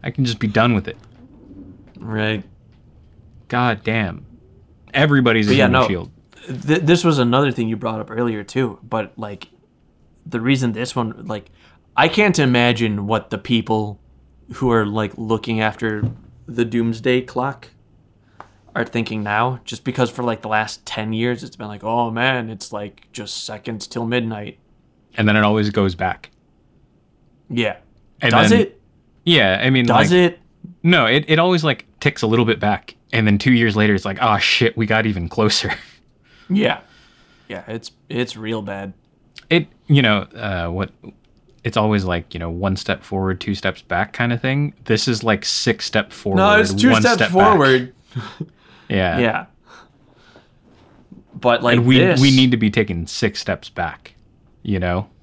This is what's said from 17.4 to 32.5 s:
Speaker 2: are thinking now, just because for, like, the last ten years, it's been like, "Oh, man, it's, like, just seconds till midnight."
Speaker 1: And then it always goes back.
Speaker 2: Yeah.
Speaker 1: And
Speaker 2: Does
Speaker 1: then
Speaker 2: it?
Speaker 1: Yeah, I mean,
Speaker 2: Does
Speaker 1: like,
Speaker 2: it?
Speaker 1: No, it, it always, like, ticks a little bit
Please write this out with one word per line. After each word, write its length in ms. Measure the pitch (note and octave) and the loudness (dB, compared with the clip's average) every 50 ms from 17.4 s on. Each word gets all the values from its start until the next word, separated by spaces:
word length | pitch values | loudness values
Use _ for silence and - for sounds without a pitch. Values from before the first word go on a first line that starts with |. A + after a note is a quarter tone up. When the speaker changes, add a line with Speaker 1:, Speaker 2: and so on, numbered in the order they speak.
| B2+ C3+ C3 - - - _ _ _ _ _ _ _ _ _ _ _ _ _ _ - _ _ _ _ _ _ | -6 -6 -6 -10 -18 -20 _ _ _ _ _ _ _ _ _ _ _ _ _ _ -20 _ _ _ _ _ _
Speaker 2:
are 120 | - A#2 | -8 -8
thinking 360 | - - A#2 A2+ - A2 G#2+ | -4 -4 -4 -4 -4 -6 -8
now, 380 | G#2 G#2 G#2 G#2+ A#2 B2+ B2+ B2 - | -4 -2 0 0 0 0 -2 -6 -10
just 180 | - - - _ | -14 -14 -10 _
because 260 | C#3 B2 - B2+ A#2 | -8 -2 -2 -2 -2
for, 140 | - - B2 | -2 -6 -4
like, 180 | A#2+ A2+ A2+ - | -4 -4 -6 -6
the 40 | G#2+ | -2
last 380 | G#2+ G#2+ A2 G#2+ - - _ | -2 -2 -2 -4 -8 -16 _
ten 260 | - - - G#2+ A2 | -12 -8 -8 -6 -6
years, 320 | A2 A2 A#2 B2 B2 A#2 - | -4 -2 -2 -2 -2 -4 -8
it's 140 | B2+ - - | -16 -16 -14
been 100 | A#2 G#2 | -14 -14
like, 160 | G#2 G2 F#2+ | -14 -10 -6
"Oh, 260 | G#2+ A#2 A#2+ A#2+ A#2 | -4 -2 0 0 -2
man, 400 | A2 A2+ B2 C3 C3 B2 A#2 A2+ | -2 -2 -2 -2 -2 -2 -6 -8
it's, 220 | A2 G2 - - | -12 -14 -14 -12
like, 360 | - G#2 G#2 G2+ G2+ _ _ _ | -10 -10 -10 -10 -14 _ _ _
just 320 | _ - G#2 G2 - - - | _ -14 -12 -12 -12 -12 -12
seconds 400 | - G#2+ G#2 _ - A2+ G#2 - | -12 -14 -12 _ -10 -10 -10 -10
till 200 | - - A#2 A#2 | -10 -8 -6 -4
midnight." 540 | A2+ A#2+ B2 A#2 A2+ A2 G#2 G#2 G#2 - _ _ _ _ _ _ _ _ _ _ _ _ - | -2 -2 -2 -2 -4 -8 -8 -12 -14 -16 _ _ _ _ _ _ _ _ _ _ _ _ 0
Speaker 1:
And 100 | G#2+ G#2+ | 2 4
then 80 | G#2 | 4
it 80 | G#2+ G#2+ | 4 4
always 280 | G#2 G#2 A2 G#2 G#2 | 4 2 2 0 0
goes 240 | G2+ G#2+ G2 G2 F2+ | 0 0 0 0 -2
back. 340 | E2+ F#2+ F#2 E2 - - - _ _ _ _ _ _ _ _ _ _ _ _ _ _ _ _ _ _ _ _ _ _ _ _ | -2 -4 -4 -4 -6 -12 -20 _ _ _ _ _ _ _ _ _ _ _ _ _ _ _ _ _ _ _ _ _ _ _ _
Speaker 2:
Yeah. 280 | A#2+ A#2+ A#2 G#2 F#2 - _ _ _ _ _ _ _ _ | -4 -2 -2 -2 -2 -6 _ _ _ _ _ _ _ _
Speaker 1:
And 100 | - A#2+ | 0 2
Speaker 2:
Does 200 | B2 A#2+ A2 G#2+ | 4 4 6 6
Speaker 1:
then 80 | A3+ A#3 | 6 4
Speaker 2:
it? 200 | G#3 - - _ _ _ _ _ _ _ _ _ _ | 4 0 -4 _ _ _ _ _ _ _ _ _ _
Speaker 1:
Yeah, 340 | E3 E3+ D3 A2 F#2+ F#2 F#2+ | 2 4 4 6 4 2 2
I 80 | A2+ C3 | 2 2
mean, 140 | C3+ C3 B2 | 2 2 2
Speaker 2:
Does 260 | A#2 A#2 C3 D3 D3+ | 4 4 4 4 4
Speaker 1:
like, 60 | F3 F3+ F3+ E3+ F3 | 6 4 4 4 2
Speaker 2:
it? 60 | - _ _ _ _ - - - _ - | -4 _ _ _ _ -20 -20 -20 _ 2
Speaker 1:
No, 220 | E3 F3+ E3 B2 A2 | 4 4 4 4 4
it, 180 | B2 D3 D3+ - | 2 2 2 2
it 120 | D#3+ D#3+ | 2 2
always, 240 | E3+ F3+ F#3 E3+ D3+ | 4 2 2 2 2
like, 220 | D#3 C3 - - _ _ _ | 0 -2 -2 -6 _ _ _
ticks 220 | - D3 - - | -2 -2 -2 0
a 60 | - A2 | 0 2
little 180 | A2+ A2+ A#2+ | 2 2 2
bit 140 | A2 | 2